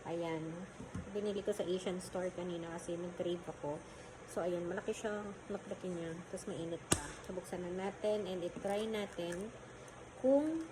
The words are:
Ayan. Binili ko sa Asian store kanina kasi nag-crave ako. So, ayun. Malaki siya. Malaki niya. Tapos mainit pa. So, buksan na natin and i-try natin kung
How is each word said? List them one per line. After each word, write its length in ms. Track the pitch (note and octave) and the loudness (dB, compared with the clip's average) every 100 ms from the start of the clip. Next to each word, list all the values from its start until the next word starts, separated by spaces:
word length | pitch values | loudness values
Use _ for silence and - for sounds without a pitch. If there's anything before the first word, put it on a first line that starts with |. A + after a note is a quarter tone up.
Ayan. 400 | D3 E3+ E3 D#3+ D#3+ E3+ F#3+ - - - - G3+ | -2 0 2 0 -2 -4 -8 -8 -6 -6 -2 0
Binili 240 | G#3 G3 | 0 0
ko 160 | G3+ G#3 | 0 2
sa 80 | |
Asian 320 | E3+ F#3 G3+ F3+ | 2 2 2 -2
store 240 | - F#3 F3+ F3+ | -2 0 0 0
kanina 320 | F3+ E3+ E3 E3+ | -2 -2 -2 -4
kasi 240 | F3 E3+ | -2 -2
nag-crave 400 | F3 F3 F3 F3 E3 | -2 0 0 2 -2
ako. 320 | D#3 D3 D#3 - - - - - | -4 -2 -2 -6 -12 -14 -12 -4
So, 160 | G#3+ | 0
ayun. 240 | F3 F3 E3+ | 2 2 0
Malaki 240 | F#3 G#3 | 0 0
siya. 320 | A3 A3 G#3 G#3 F#3 - | 0 0 -2 -4 -8 -4
Malaki 400 | G3+ - G3 F#3 | -6 -4 -4 -2
niya. 320 | E3+ E3 E3+ F3 | -2 -2 -4 -6
Tapos 240 | G3 - | -6 -4
mainit 320 | D#3+ E3 E3 - | -2 -2 -4 6
pa. 80 | - - - | 6 6 -8
So, 80 | - | -4
buksan 320 | F3+ - F3+ | -4 -2 -2
na 240 | F3 F#3 F#3+ | 0 0 -2
natin 400 | - G#3 G#3+ F#3 | 2 2 4 2
and 160 | F#3 | 0
i-try 400 | F3 - G3 G3+ | -2 -2 0 2
natin 640 | A3 G#3+ G3+ - E3+ F3 G#3+ - - - - - - - | 2 0 -2 -2 -2 -2 -4 -8 -14 -14 -14 -14 -14 4
kung 480 | C4 C#4 D#4 D#4+ D#4+ | 8 10 8 2 -2